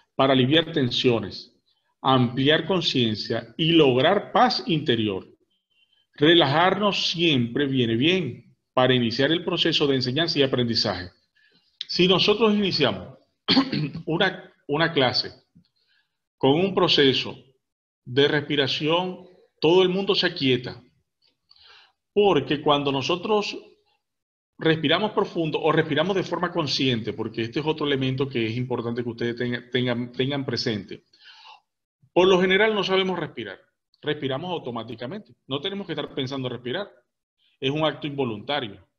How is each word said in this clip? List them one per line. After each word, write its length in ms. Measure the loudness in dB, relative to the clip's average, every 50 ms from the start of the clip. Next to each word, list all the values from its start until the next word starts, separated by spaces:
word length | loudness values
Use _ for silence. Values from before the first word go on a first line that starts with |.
| _ _ _
para 200 | 0 2 4 4
aliviar 380 | 4 4 4 4 2 2 2
tensiones, 880 | 0 0 0 0 0 2 2 2 2 2 -2 -6 -10 -14 -18 -20 _ _ _ _ _ _ _ _ _ _
ampliar 640 | 2 2 4 4 4 2 0 2 4 4 4 2 2
conciencia 880 | 0 -2 0 0 0 0 2 0 0 0 -4 -4 -6 -6 -6 -6 -8 -6
y 160 | -2 0 4
lograr 580 | 6 6 6 6 6 4 4 4 2 2 -2 0
paz 320 | 2 4 4 4 2 -2 -2
interior. 600 | -2 -2 -2 0 0 0 0 0 -2 -2 -4 -8 -12 -20 _ _ _ _ _ _ _ _ _ _ _ _ _ _ _
Relajarnos 960 | _ 2 4 6 6 6 4 4 4 4 4 2 2 2 0 -2 -2 -2 -4 -4
siempre 580 | -2 0 0 2 2 2 0 -2 -2 -2 -2
viene 300 | 0 0 0 0 0 0
bien 600 | 2 2 2 2 0 -2 -6 -10 -12 -18 _ _ _ _ _ _
para 180 | 2 4 4
iniciar 400 | 4 2 2 0 0 0 0 0
el 100 | 0 -2
proceso 440 | -2 -4 -2 0 0 0 0 0 2
de 100 | 2 2
enseñanza 420 | 0 0 -2 -2 -2 -2 -2 2 0
y 40 |
aprendizaje. 720 | 2 2 2 0 0 0 0 -2 -2 -2 -4 -4 -8 -12 -16 _ _ _ _ _ _ _ _ _ _ _ _ _ -12 -8
Si 180 | 0 2 2
nosotros 460 | 4 4 4 4 2 2 4 4 2
iniciamos 640 | 4 2 0 0 0 2 0 0 0 -4 -10 -14 -18 -20 _ _ _ _ _
<clears throat> 580 | 2 2 2 2 2 -2 -4 -4 -4 -6 -8 -6
una, 480 | -4 0 0 0 0 0 -6 -14 -20 _ _ _
una 260 | -4 0 0 0 2
clase 400 | 2 2 2 2 2 0 -4 -4 -12 -18 _ _ _ -20 _ _ _ _ _ _ _ _ _ _ _ _ _ _ _
con 240 | _ 2 2 4 4
un 140 | 2 0 2
proceso 640 | 0 2 2 4 4 4 4 4 2 -4 -6 -12 -14 -20 _ _ _ _ _ _ _ _ _ _ _ _
de 240 | -4 2 2 2 4
respiración, 960 | 2 0 -2 -2 -2 -2 0 -2 -2 -4 -2 -2 -2 -2 -2 -6 -10 -12 -18 -20 -20 _ _ _ _ _
todo 200 | 2 4 6 6
el 60 | 4 4
mundo 260 | 2 -2 -2 0 0
se 120 | 0 0
aquieta, 560 | -2 -2 -2 0 0 0 0 -2 -8 -14 -16 _ _ _ _ _ _ _ _ _ _ _ _ _ _ _ _ _ _ -20 -20 _ _ _ _ _ _
porque 480 | _ 2 4 4 4 2 2 0 -4 0
cuando 320 | 2 2 2 2 2 -2
nosotros 640 | -2 -2 -2 -4 -4 -4 -2 -2 0 0 0 -4 -10 -12 -16 -20 _ _ _ _ _ _ _ _ _ _ _ _ _ _ _ _ _ -4
respiramos 540 | 0 0 0 0 2 0 0 0 0 -2
profundo 480 | -2 -2 -2 -2 -2 -4 -4 -2 -4 -2
o 120 | 0 2
respiramos 420 | 2 2 0 0 0 0 0 0 0
de 80 | -2
forma 300 | -2 -4 -4 -4 -4 -4
consciente, 600 | -2 -4 -4 -2 -2 -2 0 0 0 -2 -4 -6
porque 300 | -8 -6 -8 -8 -6 -6
este 180 | -6 -4 -4 -4
es 60 | -4
otro 200 | -4 -4 -2 -2
elemento 420 | -2 -2 -2 -2 -4 -2 -4 -4 -4
que 180 | -2 -2 -2
es 100 | -2 -2
importante 460 | -4 -4 -4 -6 -6 -4 -4 -6 -4
que 60 | -6 -6
ustedes 280 | -6 -4 -4 -6 -4
tenga-, 340 | -4 -4 -4 -4 -6 -8 -4
tengan, 420 | -2 -2 0 0 -2 -4 -4 -8
tengan 320 | -4 -4 -2 -2 -2 -4 -4
presente. 600 | -4 -4 -4 -2 -2 -4 -4 -6 -10 -16 -18 _ _ _ _ -20 -20 -20 -20 -20 -20 -20 -20 _ _ _ _ _ _ _ _ _ _
Por 160 | _ 4 4 6
lo 120 | 6 4
general 340 | 4 2 4 4 4 2 2
no 100 | 0 -2
sabemos 340 | 0 0 0 0 0 -4 -4
respirar, 400 | -6 -8 -8 -12 -12 -12 -12 -16 _ _ _ _ _ _ _ _
respiramos 480 | -6 -6 -6 -4 -4 -6 -6 -6 -6 -6
automáticamente, 840 | -8 -6 -6 -8 -8 -8 -10 -10 -12 -12 -12 -12 -12 -14 -16 _ -20 _ _
no 140 | -8 -8 -6
tenemos 260 | -6 -6 -8 -8 -8
que 80 | -8 -6
estar 200 | -8 -8 -8 -6
pensando 340 | -6 -6 -4 -6 -6 -6 -8
respirar, 420 | -8 -8 -8 -8 -6 -6 -8 -10 -14 _ _ _ _ _ _ _ _ _ _ _ _ _
es 120 | -6 -4
un 140 | -2 0 -2
acto 220 | -2 -2 -4 -8
involuntario. 800 | -8 -4 -4 -4 -4 -4 -8 -6 -6 -6 -6 -6 -8 -12 -18 _ _ _